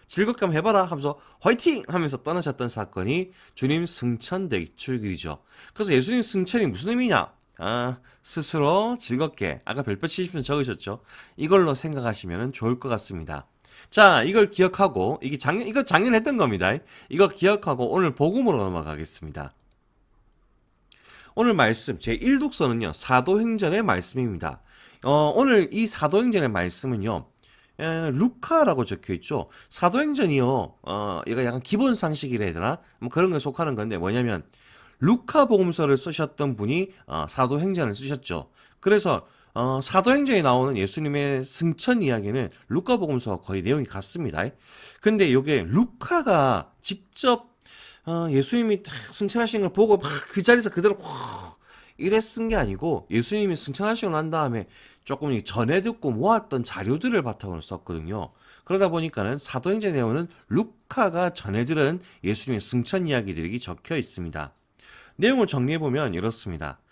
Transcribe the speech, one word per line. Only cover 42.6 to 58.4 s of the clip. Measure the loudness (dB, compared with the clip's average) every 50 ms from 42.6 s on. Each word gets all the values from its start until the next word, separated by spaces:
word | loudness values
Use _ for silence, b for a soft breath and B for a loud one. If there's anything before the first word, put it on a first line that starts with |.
| b b
루카 | -4 -2 0 0 0
복음서와 | 0 0 0 -2 -2 -2 -4 -6 -6
거의 | -6 -6 -4 -2
내용이 | 0 0 0 0 -2
같습니다. | -4 -8 -10 -10 -10 -8 -6 -6 -4 -2 -2 -4 -4 -6 B B B B B B B B B
근데 | 0 2 4 4 6 6 6
요게 | 4 4 4 2 0 2 2
루카가 | 2 2 2 2 0 -8 -4 0 0 2 2 4 4 4 4 4 2 0 -2 -6 _ _
직접, | -8 -8 -8 -8 _ _ -8 -2 2 2 2 2 0 _ _ _ B B B B B B B B B
어, | -6 -4 -2 0 2
예수님이 | 2 2 2 4 2 2 2 2 0 0
딱 | -2 -6 -14 -14 -14 -12
승천하신 | -6 -4 -4 -2 0 0 0 0 0 0
걸 | 0 2
보고 | 4 4 6 6 6 4
막 | 2 0 -6 -6 -8 -6
그 | -4 0
자리에서 | 4 6 6 6 4 0
그대로 | 0 2 2 2 2 0
확 | -6 -12 -10 -10 -10 -10 -12 -12 -14 -16 -18 _ b b b b b b b b
이래 | -2 0 2 0
쓴 | 0 -2 -6 -6 -2 0
게 | 0
아니고, | 0 0 0 -2 -4 -2 -2 -2 -2 -2 -2
예수님이 | 0 0 0 0 0 0 0 0 0
승천하시고 | -2 -6 -6 -6 -4 -2 -2 -2 -2 -2 -2
난 | -2 -2 -2 -2
다음에 | -2 0 0 0 -2 -4 -6 -8 b b b b b b b
조금 | -8 -6 -4 -2 -2
이 | -2 -2 -2
전해 | -4 -2 -2 0 2 2 0
듣고 | 0 -2 -4 -4 -4 -4
모았던 | -2 0 2 2 2 2 0 -2 -4 -4 -4
자료들을 | -6 -8 -6 -2 -2 -2 0 0 0 0 0
바탕으로 | 0 -2 -6 -8 -8 -8 -8 -8
썼거든요. | -8 -10 -12 -10 -8 -8 -8 -8 -6 -6 -8 -8 -8 -10 b b